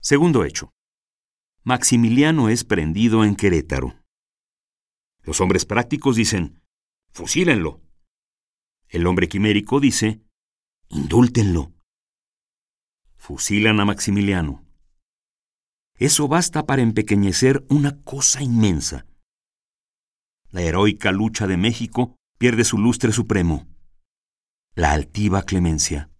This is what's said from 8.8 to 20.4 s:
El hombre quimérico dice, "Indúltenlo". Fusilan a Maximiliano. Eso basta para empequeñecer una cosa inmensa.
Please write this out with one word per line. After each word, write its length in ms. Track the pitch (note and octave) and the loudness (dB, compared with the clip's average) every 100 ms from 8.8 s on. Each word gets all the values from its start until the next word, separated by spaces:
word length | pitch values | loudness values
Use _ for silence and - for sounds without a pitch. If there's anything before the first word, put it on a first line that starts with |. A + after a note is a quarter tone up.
| _ | _
El 200 | F#2 E2+ | -2 0
hombre 200 | F2+ F#2 | 0 -2
quimérico 520 | G2 G#2+ G2+ G#2 C3+ | 0 0 0 0 0
dice, 420 | C#3 - G#2+ G#2+ _ _ _ _ _ _ _ | 2 0 -4 -4 _ _ _ _ _ _ _
"Indúltenlo". 840 | - C#2 A2 B2 A#2+ G#2 E2 D2 - _ _ _ _ _ _ _ _ _ _ _ _ _ _ | -8 0 2 4 2 0 -2 -4 -14 _ _ _ _ _ _ _ _ _ _ _ _ _ _
Fusilan 640 | - C#2+ - G2+ G#2+ G#2+ | -16 -8 -2 2 2 2
a 60 | G2+ | 0
Maximiliano. 800 | G2+ - G2+ G2+ F#2+ D#2 C#2 - _ _ _ _ _ _ _ _ _ _ _ _ _ | -2 -2 0 0 0 -2 -6 -16 _ _ _ _ _ _ _ _ _ _ _ _ _
Eso 300 | D3 - D3 | 0 0 2
basta 400 | D#3+ F3 D#3 D3+ | 0 0 -4 -2
para 160 | C3+ | 0
empequeñecer 840 | A#2 A2 G#2 G2+ G2+ F#2 C3 C3+ - | 0 0 0 0 0 2 2 2 0
una 340 | C#3+ C#3+ C#3+ | 0 0 -4
cosa 400 | - C#3 C3+ C3+ | -12 -4 -2 -2
inmensa. 640 | C#3 A#2 G#2+ D#2+ D2+ C#2 - _ _ _ _ _ _ _ _ _ _ _ _ _ | 0 2 2 0 -4 -10 -16 _ _ _ _ _ _ _ _ _ _ _ _ _